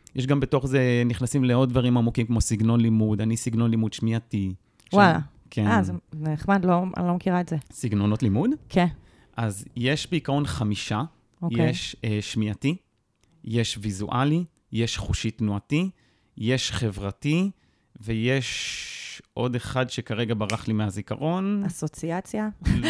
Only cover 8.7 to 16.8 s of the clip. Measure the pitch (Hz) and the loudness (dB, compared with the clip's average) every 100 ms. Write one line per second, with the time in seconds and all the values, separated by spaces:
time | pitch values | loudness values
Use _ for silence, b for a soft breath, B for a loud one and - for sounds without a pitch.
8.7 | - 175 - b b b - 113 98 - | 2 2 0 b b b -4 -4 -4 -10
9.7 | - 120 151 - 170 - 139 147 - 104 | -2 0 0 0 -4 0 0 0 -2 -2
10.7 | 101 - 107 151 _ _ - 170 117 - | -2 -2 -4 -4 _ _ -10 -4 2 2
11.7 | 180 - - 117 107 104 - 107 104 139 | 0 -6 -6 -2 -2 -2 -2 -2 0 -2
12.7 | 180 _ _ _ _ _ _ - 113 113 | -2 _ _ _ _ _ _ -4 -2 0
13.7 | 110 107 95 104 120 139 160 180 _ - | -2 -6 -6 -4 0 0 0 -2 _ -8
14.7 | 110 113 - 92 - 113 - 107 101 - | -2 -2 -2 -4 -2 -4 -2 -2 -2 -2
15.7 | 147 190 - _ _ _ - 113 127 - | -2 -2 -6 _ _ _ -6 -2 0 -2
16.7 | - | -2